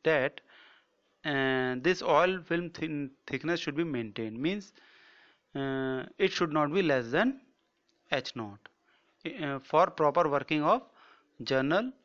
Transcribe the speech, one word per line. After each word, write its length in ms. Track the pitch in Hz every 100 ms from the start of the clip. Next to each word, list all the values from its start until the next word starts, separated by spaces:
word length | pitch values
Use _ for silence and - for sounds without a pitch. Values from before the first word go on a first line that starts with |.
that, 380 | 156 151 135 - _ - - _ _ _ _ _ 156
uh, 500 | 139 135 131 127 127 151
this 140 | 180
oil 380 | 131 151 180 185 160
film 220 | 170 175
thin-, 400 | 170 160 147 135 - -
thickness 320 | 131 156 170
should 160 | - 143
be 80 |
maintained, 580 | 170 127 110 101 110 113 156
means, 260 | 202 196 _ _ - - - _ _ _ 139
uh, 480 | 135 135 131 131 - -
it 140 | 190
should 200 | - 170
not 220 | 156 147
be 80 | 185
less 300 | 165 131 117
than 280 | 147 247 269 _ _ _ _ _ _ -
H 240 | 135 - 123
naught, 240 | 107 101 - _ _ _ _ _ 165 233
uh, 160 | 147 135
for 280 | - 156 190
proper 400 | - 147 143 160
working 360 | 139 127 156
of 200 | 156 247 - _ - - _ -
journal 480 | 113 135 139 180 254 -